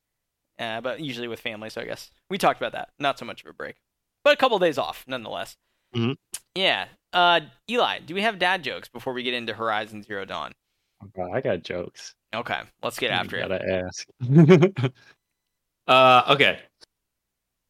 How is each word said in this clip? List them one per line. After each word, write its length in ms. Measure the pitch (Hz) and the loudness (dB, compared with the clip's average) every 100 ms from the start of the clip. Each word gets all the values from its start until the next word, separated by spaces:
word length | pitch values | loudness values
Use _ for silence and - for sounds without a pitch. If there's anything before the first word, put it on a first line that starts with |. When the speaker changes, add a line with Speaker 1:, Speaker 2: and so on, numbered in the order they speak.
| _ _ _ _ _ - | _ _ _ _ _ -10
Speaker 1:
uh, 220 | 117 113 | -8 -6
but 180 | 127 117 | -6 -6
usually 280 | 151 120 120 | -8 -8 -8
with 100 | 110 | -8
family, 280 | 120 107 110 | -10 -10 -12
so 100 | 117 | -10
I 20 | |
guess 260 | 117 110 - _ - | -10 -12 -14 _ -10
we 80 | 190 | -2
talked 220 | 160 131 | 0 0
about 120 | 117 | -4
that. 160 | - - - | -8 -12 -4
Not 180 | 143 - | -4 -4
so 60 | 120 | -8
much 180 | - | -16
of 60 | 78 | -18
a 20 | |
break, 240 | - 73 - _ _ _ _ | -14 -14 -16 _ _ _ _
but 80 | 285 | 2
a 40 | 285 | 4
couple 220 | 262 208 | 2 2
days 180 | 175 135 | 2 0
off 260 | 82 - - | -4 -8 -10
nonetheless. 500 | 127 107 92 104 - _ _ _ | -10 -10 -10 -12 -16 _ _ _
Speaker 2:
Mm-hmm. 180 | 120 117 143 _ - _ 180 | -4 -4 -4 _ -18 _ -2
Speaker 1:
Yeah. 300 | 185 104 92 _ _ | 0 0 -4 _ _
Uh, 280 | 175 175 170 147 _ - | 2 4 4 0 _ -6
Eli, 300 | 240 139 92 | -2 0 -2
do 120 | 131 | -8
we 100 | 185 | -4
have 180 | 220 196 | -4 -2
dad 240 | 180 190 | -2 -2
jokes 240 | 135 90 - | -6 -10 -12
before 240 | 120 131 | -12 -8
we 100 | 123 | -6
get 120 | 123 | -4
into 200 | 123 113 | -6 -6
Horizon 480 | 107 113 107 107 107 | -6 -2 -2 -4 -12
Zero 220 | 101 101 | -12 -12
Dawn? 280 | 95 90 67 - _ _ _ _ | -10 -10 -10 -14 _ _ _ _
Speaker 2:
Oh, 40 | 101 | -18
God, 160 | 95 87 | -12 -8
I 80 | 113 | -4
got 200 | 135 90 | -4 -4
jokes. 500 | - 90 - - - _ _ | -6 -10 -10 -14 -20 _ _
Speaker 1:
Okay, 240 | 110 120 80 - _ | -8 -6 -6 -8 _
let's 160 | 117 - | -8 -4
get 120 | 120 | -2
Speaker 2:
You 60 | 90 | -2
Speaker 1:
after 200 | 95 92 | -4 -6
it. 120 | 90 | -4
Speaker 2:
gotta 360 | 95 - 92 90 | -4 -2 -2 -4
ask. 1040 | - - - 123 147 156 180 185 196 123 - | -10 -16 -8 4 8 10 8 6 0 -6 -6
<laughs> 40 | _ _ _ _ _ _ _ _ - | _ _ _ _ _ _ _ _ 4
Uh, 360 | 127 127 123 - | 6 8 8 6
okay. 280 | 139 110 85 - _ _ _ _ _ _ _ _ _ | 4 2 0 -8 _ _ _ _ _ _ _ _ _